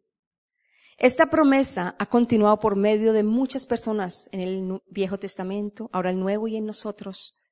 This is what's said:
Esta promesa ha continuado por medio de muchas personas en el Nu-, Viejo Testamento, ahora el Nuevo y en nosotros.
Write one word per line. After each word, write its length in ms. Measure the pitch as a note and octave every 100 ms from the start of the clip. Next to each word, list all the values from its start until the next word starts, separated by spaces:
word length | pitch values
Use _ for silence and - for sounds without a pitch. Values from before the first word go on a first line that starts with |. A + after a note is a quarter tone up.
| _ _ _ _ _ _ _ _ _ -
Esta 340 | B3+ B3 D#4+
promesa 680 | D#4+ C#4+ C4+ C4+ - F3+ -
ha 60 | G#3
continuado 560 | A#3+ A#3+ A3+ G#3 G#3+
por 160 | A3 G3
medio 340 | G#3 G#3+ A3
de 120 | A3
muchas 420 | G#3+ A#3 C4 C4+ -
personas 640 | A#3 A3+ G#3+ F3+ - -
en 80 | F#3+
el 260 | F#3 F#3+ F#3
Nu-, 140 | F#3 -
Viejo 320 | G3 F#3+ G3
Testamento, 720 | F#3+ - F#3 G3+ G#3 - A3
ahora 200 | F#3 F3+
el 80 | F#3
Nuevo 260 | F#3+ G#3 A3+
y 80 | A3
en 100 | G#3+
nosotros. 720 | G#3 G#3+ G#3 G3 F#3+ - _ _